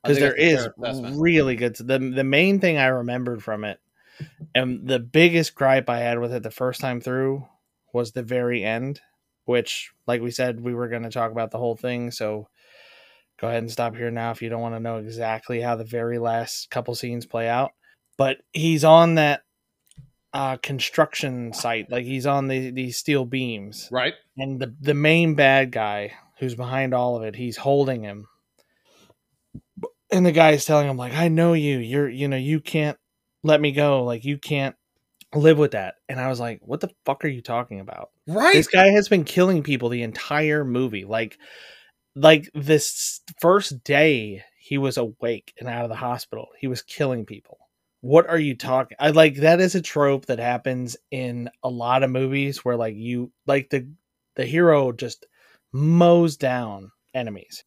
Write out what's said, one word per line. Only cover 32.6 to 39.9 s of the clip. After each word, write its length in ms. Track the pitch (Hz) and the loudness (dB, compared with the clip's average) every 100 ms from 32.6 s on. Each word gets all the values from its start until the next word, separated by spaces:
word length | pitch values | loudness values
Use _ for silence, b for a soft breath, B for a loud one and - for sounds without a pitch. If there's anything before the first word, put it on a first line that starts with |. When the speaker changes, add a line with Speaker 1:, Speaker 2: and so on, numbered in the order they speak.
Speaker 2:
can't 360 | - 160 151 143 _ _ _ _ | -2 -2 -2 -6 _ _ _ _
let 160 | 156 151 | 2 4
me 120 | 147 | 4
go. 320 | 139 147 139 | 2 2 2
Like, 200 | 123 117 | -2 -6
you 140 | 131 143 | -6 -8
can't 380 | - 147 135 - _ _ _ _ _ | -4 -4 -4 -8 _ _ _ _ _
live 240 | 151 156 151 | 4 6 6
with 140 | 147 | 4
that." 240 | 107 92 - - | 0 -8 -12 -12
And 120 | 131 | -6
I 100 | 131 | -4
was 100 | 123 | -4
like, 200 | 117 110 | -6 -10
"What 180 | - 147 | -10 -8
the 120 | - _ - | -8 _ -6
fuck 200 | 139 156 | -4 -4
are 40 | |
you 120 | 127 | -6
talking 380 | - 117 120 98 | -4 -4 -4 -12
about?" 320 | 95 - - _ - | -14 -16 -18 _ -6
Speaker 1:
Right. 260 | 185 302 | 0 4
Speaker 2:
This 140 | 392 151 | 4 6
guy 220 | 185 196 | 6 8
has 180 | 208 202 | 6 4
been 140 | 196 | 0
killing 400 | 147 180 185 175 | 2 2 4 2
people 260 | 147 131 | 0 -2
the 140 | 120 | -2